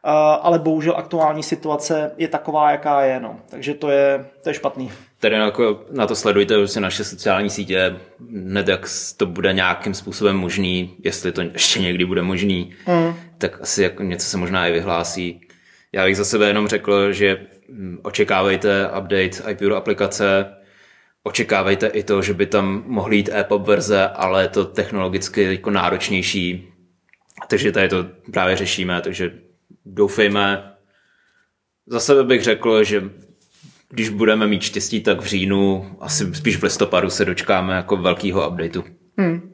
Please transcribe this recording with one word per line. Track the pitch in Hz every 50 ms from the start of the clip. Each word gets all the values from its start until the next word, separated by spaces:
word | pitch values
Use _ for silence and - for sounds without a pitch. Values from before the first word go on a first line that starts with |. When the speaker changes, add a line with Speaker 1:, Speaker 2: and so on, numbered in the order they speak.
| -
Speaker 1:
Eh, | 147 151 151 151 151 151 -
ale | - 170 170 165
bohužel | 151 160 160 160 147 165 165
aktuální | - - - - 165 156 151 151 156
situace | 147 - 156 143 - 156 147 147 - - 165 156 151 151 -
je | - 165 156
taková, | - - - - 151 156 151 147
jaká | 147 143 147 151 143 139
je, | 139 131 131 127
no. | 120 113 113 110 - -
Takže | - 131 135 143 143
to | 147 156 143
je, | 139 139 139 139 139 131 131 - _ _
to | - 165
je | 147
špatný. | 147 - 139 - 127 131 123 - - - _ _ _
Speaker 2:
Tedy | - 107 110
jako | 107 107 104 101 - 120 110 104 - - -
na | 147 131 110
to | 101 113
sledujte | 101 - 107 98 101 101 101 113
prostě | 104 101 101 - 117
naše | 101 92 - - 104
sociální | - - 90 - 107 95 95 104 101
sítě, | - - 98 90 95 92 92 92 90 92 - - - _ 123 117
hned | 117 98 92 95 95 101 101 -
jak | 165 175 - -
s-, | - - - -
to | - - 107
bude | 90 85 90 90 95
nějakým | 95 95 92 92 87 - - 107 92
způsobem | - - - 87 - 107 101 98
možný, | 95 90 85 85 101 95 92 90 90 90 92 - - -
jestli | 85 85 - - 90
to | 85 -
ještě | 90 80 - - - - - -
někdy | 95 90 87 90 90
bude | 90 92 87
možný, | 90 92 95 90 98 101 95 87 87 90 - - - 180
Speaker 1:
Mm. | 175 170 165 165 170 170 - - - -
Speaker 2:
tak | - - - -
asi | - - - -
jako | 98 87 - -
něco | 101 92 87 87 -
se | - -
možná | 95 90 90 95 92 87
i | 87
vyhlásí. | 85 82 85 95 85 85 85 - - 95 90 87 85 - _ _ - _ _ _ _ _ _ _
Já | - 98 92
bych | 95 98
za | 98 101
sebe | - - 107 104
jenom | 104 101 107 104 101
řekl, | 107 101 - - 101 101 98 101
že, | 95 95 101 98 95 95 - - - - _ -
mm, | 135 107 95 90 87 -
očekávejte | - 101 - - 104 - 104 95 95 98 95 92 - 104 98 98 98 -
update | - 95 95 87 101 95 92 90 - - - 110
iPure | 101 - 101 98 104
aplikace, | 95 - 113 101 - 101 95 - - 104 98 98 98 101 - - - - _ _ _ _ _ _ _ _ _ _ _
očekávejte | _ 101 - - 110 - 107 98 95 95 98 95 110
i | 107 101 107
to, | 98 - 104 98
že | 90 98 98
by | 87 101
tam | 98 - 101 98 98 98 107 117
mohly | - 123 104 95 104 110
jít | 104 101 -
epub | 107 104 98 - 104 101 95
verze, | 104 104 101 - 104 104 98 95 95
ale | - - - 92 95 95
je | 95 90
to | - 104 95
technologicky | 95 - - 98 - 110 98 92 92 92 95 - - - 107
jako | 98 95 95 92 - 107
náročnější. | 101 95 87 87 92 87 - - 101 92 87 - - 101 87 87 90 90 - - _ _ _ _ _ _ _ _ _ _ _ _ _ - - -
Takže | - - 139 104
tady | 90 107 95 92
to | 98 92 90 92 - - _ -
právě | - 101 92 92 95
řešíme, | 92 98 90 - - 92 90 90 87
takže | - 90 92 - 92 85 - - _ _ _ _ _ _ - _ _
doufejme. | 98 95 104 104 98 - - 107 101 101 101 101 98 98 98 - - - _ _ _ _ _ _ _ _ _ _ _ _ _ _ _ _ _ _ _ _ _ _
Za | - 120 117
sebe | 117 - 143 139 131
bych | 120 127 113
řekl, | 101 120 110 - - 117 110 110 107
že | 98 104 101 95 98 - - - _ _ _ _ _ _ _ - - _ _ _ _
když | - 113 110 107
budeme | 101 101 110 110 107 110 107
mít | 104 104 90
štěstí, | - - - 101 - - - 107
tak | - 107 98 -
v | -
říjnu, | - 104 95 92 98 98 98 98 98 95 95 95 - - -
asi | - - - - 104 90 -
spíš | - - 117 92
v | -
listopadu | - 90 - - 101 - - 90 90 92
se | - - 101
dočkáme | 90 87 - - - 101 92 92 92 92
jako | 92 90 - 101
velkýho | 92 87 90 87 - - 98 90 95 76 80
updateu. | 87 85 82 85 85 92 82 - - _ _ _ _ -
Speaker 1:
Hmm. | 190 170 165 170 - -